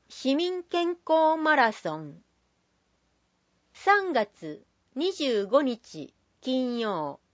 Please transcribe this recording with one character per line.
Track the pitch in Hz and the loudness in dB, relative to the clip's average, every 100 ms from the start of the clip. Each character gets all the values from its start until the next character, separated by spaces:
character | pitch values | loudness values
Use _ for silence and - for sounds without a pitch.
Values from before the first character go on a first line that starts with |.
| _ | _
市 | - 254 | -4 0
民 | 285 359 359 | 0 0 -4
健 | 349 349 349 | -4 -2 -2
康 | 349 - 320 311 320 | -4 0 4 4 2
マ | 311 294 | 2 4
ラ | 226 | 4
ソ | 214 170 156 | 0 -6 -8
ン。 | 151 160 _ _ _ _ _ _ _ _ _ _ _ _ _ _ _ | -10 -18 _ _ _ _ _ _ _ _ _ _ _ _ _ _ _
三 | - 381 403 381 | -2 2 2 2
月 | 262 208 _ 156 151 _ _ _ 254 | -2 -2 _ -14 -14 _ _ _ -6
二 | 359 | -6
十 | 370 277 214 196 | -2 -2 -2 2
五 | 269 | 2
日 | 269 226 - 160 - _ _ _ | 2 -4 -12 -16 -16 _ _ _
金 | 262 262 247 233 | -4 -2 -2 -4
曜 | 220 175 143 - _ | -4 -4 -6 -10 _